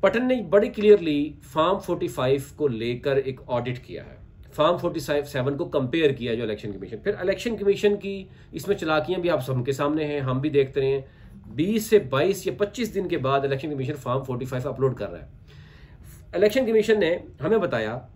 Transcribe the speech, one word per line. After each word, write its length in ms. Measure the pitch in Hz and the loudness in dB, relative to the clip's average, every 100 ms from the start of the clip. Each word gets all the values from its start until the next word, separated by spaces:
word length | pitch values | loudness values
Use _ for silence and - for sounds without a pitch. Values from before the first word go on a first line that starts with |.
पटन 240 | 196 208 254 | 2 2 2
ने 140 | 254 180 | 0 4
बड़ी 180 | 190 226 | 4 4
clearly 680 | - 208 202 170 147 151 - - | 2 8 8 6 0 -2 -6 -8
Form 240 | 160 160 180 | 0 2 2
फ़ोर्टी 300 | - 175 175 | -2 -4 -4
फ़ाइव 360 | - 127 139 131 - | -2 0 0 -2 -2
को 100 | 147 | -2
लेकर 500 | 113 117 120 143 135 | -2 -4 -4 0 0
एक 220 | 131 127 - | 0 -8 -4
audit 300 | 123 117 123 | -4 -2 -6
किया 240 | - 82 | -10 -14
है, 140 | - - - - - | -14 -20 -20 -20 -18
Form 260 | - 156 180 | 0 2 2
फ़ोर्टी 220 | 175 165 | 0 -4
सेवन 560 | 147 147 139 139 127 139 | -2 -2 -2 -2 -2 -2
को 80 | 170 | -2
compare 440 | 151 131 165 156 | -2 0 2 2
किया 220 | 127 120 | 2 -2
जो 100 | 117 | -2
election 280 | 113 104 110 | -2 -4 -8
commission। 240 | 95 95 107 | -10 -10 -8
फिर 220 | - 208 | -4 -2
election 340 | 180 190 240 214 | -2 -2 -2 -2
commission 400 | 202 196 208 202 | 0 2 2 0
की 180 | 196 196 190 - - | -4 -10 -12 -20 -16
इसमें 220 | 160 143 196 | -12 -4 -2
चालाकियाँ 440 | 160 156 147 180 | 0 0 0 -2
भी 80 | 175 | 0
आप 120 | 156 | 0
सबके 320 | 131 127 127 | 0 -4 -2
सामने 320 | 135 147 156 | 0 0 0
हैं, 160 | 151 147 | -2 -2
हम 200 | 131 131 | -2 -2
भी 100 | 147 | 0
देखते 300 | 139 135 143 | 2 2 0
रहे 100 | 135 | 0
हैं। 640 | 139 135 - - - - 117 | 0 -4 -20 -20 -20 -16 -4
बीस 340 | 175 220 214 | 0 0 4
से 80 | 214 131 | 4 4
बाईस 340 | 131 170 190 185 | 0 2 0 -4
या 80 | 135 | -2
पच्चीस 320 | 202 - 233 | -4 -2 -4
दिन 140 | 175 180 | -4 -2
के 80 | 156 | -2
बाद 260 | 131 139 | 2 2
election 260 | 139 131 160 | 2 -2 -4
commission 240 | 143 131 147 | -6 -6 -6
Form 260 | 127 127 | -2 -4
फ़ोर्टी 220 | 135 123 131 | -2 -8 -6
फ़ाइव 220 | 127 135 | -6 -6
upload 280 | 120 131 117 | 0 -2 0
कर 120 | 101 | -8
रहा 120 | 87 | -10
है। 180 | 73 - - - - - - - - - - - | -16 -20 -20 -20 -20 -20 -20 -20 -20 -20 -8 2
Election 300 | 208 262 240 | 4 4 4
commission 320 | 220 214 214 | 4 4 4
ने 100 | 170 175 - - | 4 0 -4 -8
हमें 180 | - 220 | 0 2
बताया 340 | 175 123 110 123 - | 2 -2 -4 -6 -12